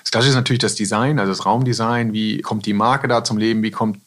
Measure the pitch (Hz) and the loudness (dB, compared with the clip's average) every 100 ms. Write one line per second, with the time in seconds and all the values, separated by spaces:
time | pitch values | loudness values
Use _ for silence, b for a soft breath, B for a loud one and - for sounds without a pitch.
0 | - 113 131 127 127 123 117 - 101 107 | -4 0 2 2 2 0 0 -2 -2 0
1 | 127 151 98 92 95 113 131 117 113 120 | 0 0 0 0 0 2 0 0 0 0
2 | 117 107 110 107 - 110 104 101 110 135 | 0 -2 -2 -2 -4 -4 -2 0 2 2
3 | 123 120 117 107 110 110 110 107 113 101 | 2 0 0 0 0 0 -2 -2 -2 -4